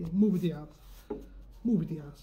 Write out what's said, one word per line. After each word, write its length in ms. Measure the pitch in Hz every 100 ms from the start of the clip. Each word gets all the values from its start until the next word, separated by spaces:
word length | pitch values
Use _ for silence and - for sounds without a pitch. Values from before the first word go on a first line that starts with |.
| 165
مبدعة، 560 | 175 208 180 170 151 151 - - - - - - - - -
مبدعة. 500 | 233 208 - 160 143 143